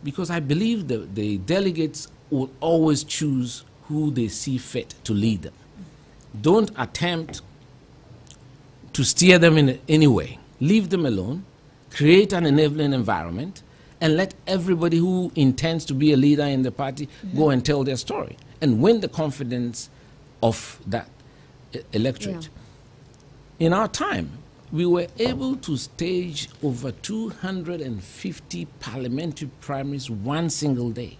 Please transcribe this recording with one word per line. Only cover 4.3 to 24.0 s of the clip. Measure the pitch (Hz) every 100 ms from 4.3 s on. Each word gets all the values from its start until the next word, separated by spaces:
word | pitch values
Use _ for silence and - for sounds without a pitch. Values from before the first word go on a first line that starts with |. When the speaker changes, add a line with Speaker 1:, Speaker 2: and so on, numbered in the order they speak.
| - - 127
Speaker 1:
fit | - 127 - -
to | -
lead | 107 113 104
them. | 76 - - - - - - - - 107
Don't | 123 202 214 -
attempt | 120 - 170 170 160 - - - - - - - - - - - - - - - -
to | -
steer | 131 - 180 180
them | 165 156
in | 139 127 -
any | 156 151
way. | 107 69 - - -
Leave | 139 214 185
them | 180 151
alone, | 104 92 156 196 - - _ -
create | - 147 180 202
an | 190 165
enabling | 139 151 147 147
environment, | 135 110 95 82 87 160 196 - - - -
and | 160 156
let | 190 - -
everybody | 190 175 175 170 165
who | 180 185 180
intends | - 135 131 160 165 -
to |
be | 135 151
a | 143
leader | 143 147
in | 143 135
the | 131
party | - 135 135 147
Speaker 2:
Mm-hmm. | - 202 147
Speaker 1:
go | 156
and | 131
tell | 123 139
their | 131 127
story | - 415 - - - -
and | 156 113
win | 160 233
the | 190
confidence | - 156 139 131 123 120 113 - - - - - -
of | 113 113 - - -
that | 110 - - - - - - -
e-, | - -
electorate. | 110 120 131 196 175 160 - - - - - - - - - - -
Speaker 2:
Yeah. | 165
Speaker 1:
In |
our | 185 220
time, | -